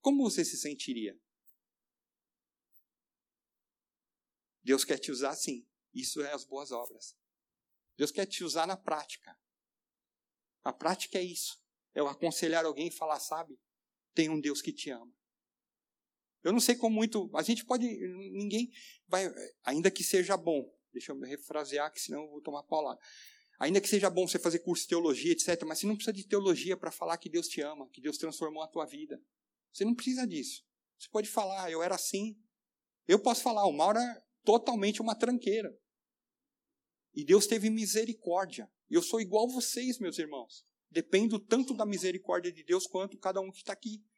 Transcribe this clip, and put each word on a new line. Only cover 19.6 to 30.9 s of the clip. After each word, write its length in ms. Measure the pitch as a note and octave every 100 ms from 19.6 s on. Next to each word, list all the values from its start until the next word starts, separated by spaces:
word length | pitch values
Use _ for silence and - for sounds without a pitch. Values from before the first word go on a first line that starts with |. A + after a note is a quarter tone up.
ainda 260 | - C#3+ F#3
que 120 | G3
seja 320 | F#3 F#3+ F3+
bom, 400 | G3 E3 D3+ B2+ _ _
deixa 200 | C3 -
eu 40 | C#3
me 120 | B2+
refrasear, 640 | C#3 - D3+ C#3+ C#3+ D3+
que 80 | -
senão 220 | - D3
eu 80 | D3+
vou 100 | D3
tomar 220 | D3+ C#3+
paulada. 360 | - D#3+ D3 A#2+ - - - - _ _
Ainda 220 | C#3+ F#3+
que 80 | G3
seja 200 | G#3 F#3+
bom 180 | F3 F3+
você 120 | E3+
fazer 220 | F3 E3
curso 240 | F3 E3
de 40 | -
teologia, 440 | E3+ E3+ C3 D#3+
et 80 | E3
cetera, 260 | - E3+ E3
mas 140 | D#3
você 60 | G3+
não 100 | G#3
precisa 160 | A3
de 140 | G3 G3
teologia 500 | G3+ G3 D#3 D#3 F#3
pra 160 | E3+
falar 260 | - E3+ E3
que 100 | -
Deus 200 | D#3+ D#3+
te 120 | -
ama, 280 | D3 D3+ C3+
que 100 | -
Deus 160 | C3 D3
transformou 460 | D#3+ D3 D#3+ D#3
a 60 | D#3
tua 180 | E3 D3+
vida. 340 | C#3+ D3+ C#3 _ _ _ _ _
Você 120 | -
não 100 | G3+
precisa 320 | A#3+ - B3+ B3
disso. 380 | D#3+ B2+ - _ _ _